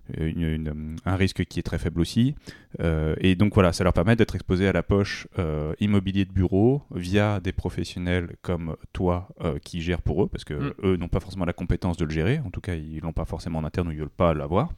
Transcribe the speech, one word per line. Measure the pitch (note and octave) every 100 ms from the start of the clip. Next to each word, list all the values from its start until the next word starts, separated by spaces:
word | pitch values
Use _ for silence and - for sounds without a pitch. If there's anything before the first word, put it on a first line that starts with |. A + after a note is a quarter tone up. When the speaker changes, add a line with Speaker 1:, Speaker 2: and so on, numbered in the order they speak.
| - -
Speaker 1:
une, | D#2+ E2
une, | D#2+ D#2 D#2 D2+ D#2 E2 F#2+
un | F#2+
risque | F#2+ - F#2
qui | -
est |
très | - G2
faible | F#2 D#2+
aussi. | E2+ A2+ B2+ D3 - - _ -
Euh, | E2+ D#2 D#2 -
et | F#2+ F2+
donc | G#2
voilà, | G#2+ F2
ça | - F2+
leur |
permet | F2+ F2 A2+
d'être | G#2+ G2
exposés | - F#2 F#2+
à |
la | F2+
poche, | - G2+ G2+ - - -
euh, | D#2+ D2+ D2+ -
immobilier | G#2 G2+ F#2+ G2 F#2+
de |
bureau | F#2+ F2+ F#2+ A#2 C#3 -
via | F2+ F2+ G2+ G#2 G2+
des | F#2
professionnels | - F2+ - F2 - F2 F2+ E2+ -
comme | - E2+ E2 D#2 -
toi, | - F2+ F2 F#2 -
euh, | E2+ D2
qui | - F2
gèrent | E2 F2
pour | - D#2
eux, | C#3+
parce | -
que | - D2
Speaker 2:
Mm. | C#3 -
Speaker 1:
eux | F#2+ F2+
n'ont | F2
pas | F#2+
forcément | - F#2+ F2
la |
compétence | - F2 F2 F#2 E2+
de |
le | D#2
gérer, | D#2 E2+ D3+ C3+
en |
tout | -
cas | - E2
ils | D#2 D#2
l'ont | D#2+
pas | D#2+
forcément | D#2+ D#2+ F2 D#2+
en |
interne | D#2 - F2
ou |
ils | D2+
veulent | D2
pas | - F2
l'avoir. | D2+ C#2+ F#2 D#3+